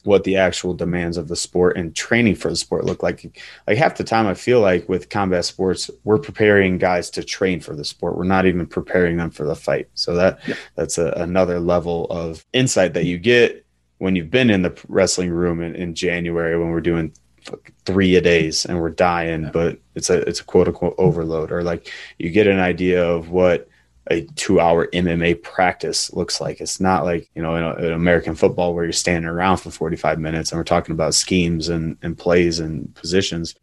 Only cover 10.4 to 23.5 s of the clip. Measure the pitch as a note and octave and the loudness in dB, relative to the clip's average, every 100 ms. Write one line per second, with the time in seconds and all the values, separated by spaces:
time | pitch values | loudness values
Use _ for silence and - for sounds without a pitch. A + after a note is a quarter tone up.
10.4 | - - - - D#2 - D#2+ - E2+ F#2 | -8 -10 -10 -8 -4 -2 -2 -2 -2 0
11.4 | F2 F2 E2+ F2 E2 E2+ - E2+ E2 E2 | 2 0 0 0 0 -4 -4 -6 -6 -10
12.4 | _ B2+ C3 G#2 F2+ E2+ F2 F2 A2 A#2+ | _ 0 2 2 2 2 -2 0 4 4
13.4 | A2+ - _ _ _ _ F#2 F#2 D#2 B2 | 4 0 _ _ _ _ -2 -2 0 2
14.4 | B2 G2 F2+ - - F#2 F#2 - F2+ E2+ | 4 4 0 -4 -4 0 2 0 -2 -2
15.4 | F2 E2+ E2+ F2 F2 E2 F2 F2 E2+ E2+ | -2 -2 -6 -8 -8 -4 -2 -2 -2 -2
16.4 | E2 E2+ E2+ E2 E2+ E2+ D#2+ - _ _ | 0 0 0 0 0 0 -2 -8 _ _
17.4 | - - _ _ - F#2+ F#2 F2+ F2 E2+ | -18 -18 _ _ -2 2 4 6 6 4
18.4 | D#2 - - F2 E2 D#2+ F2+ E2+ E2 D#2+ | 2 -2 -4 -2 -2 0 2 2 -2 -4
19.4 | D2+ E2 E2+ - _ D#2+ - F2 - F2 | -4 -2 -2 -4 _ -8 0 0 0 -6
20.4 | - F#2 F2+ - F2 - F#2 E2+ D#2+ D#2+ | 0 2 2 0 -4 2 2 2 -2 -4
21.4 | D#2 F2 F2 E2+ - - - - E2+ G2 | -4 -4 -4 -6 -10 -18 -18 -10 0 4
22.4 | G#2 F#2+ F2+ E2+ F#2 F2+ E2+ E2+ E2 F2+ | 4 4 2 0 0 2 2 -2 -2 2
23.4 | F2+ | 4